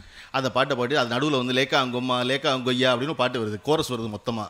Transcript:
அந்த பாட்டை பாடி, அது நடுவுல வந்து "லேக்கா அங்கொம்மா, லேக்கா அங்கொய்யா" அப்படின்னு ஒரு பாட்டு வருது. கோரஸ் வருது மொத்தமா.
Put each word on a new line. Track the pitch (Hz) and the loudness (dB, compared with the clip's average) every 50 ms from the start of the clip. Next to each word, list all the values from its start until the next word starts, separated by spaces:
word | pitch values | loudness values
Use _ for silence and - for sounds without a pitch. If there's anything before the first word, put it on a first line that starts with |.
| - - - - - - | -20 -20 -20 -20 -18 -4
அந்த | - 135 131 131 | -2 -2 0 0
பாட்டை | 127 127 135 139 143 | 2 0 2 2 0
பாடி, | 120 123 123 147 | 0 0 0 2
அது | 147 127 117 123 | 0 0 0 0
நடுவுல | 123 143 156 147 131 123 | 0 0 2 2 0 0
வந்து | 127 127 | 2 2
"லேக்கா | 127 135 135 160 | 2 2 2 2
அங்கொம்மா, | 143 131 123 120 123 123 127 127 123 123 123 | 2 2 2 -2 -4 -2 0 0 0 0 0
லேக்கா | 135 139 - 151 135 | 0 0 0 0 0
அங்கொய்யா" | 131 120 127 127 123 131 127 | 0 0 0 0 2 4 4
அப்படின்னு | 127 117 131 151 160 | 4 2 0 -4 -2
ஒரு | |
பாட்டு | - 123 123 123 123 113 | 0 0 0 0 -2 -2
வருது. | 107 104 104 - | -4 -4 -6 0
கோரஸ் | 139 151 160 151 - 127 | 0 0 2 2 -2 -4
வருது | 117 113 113 104 | -4 -4 -6 -8
மொத்தமா. | 104 - 127 117 110 104 - | -6 -6 -6 -4 -4 -6 -8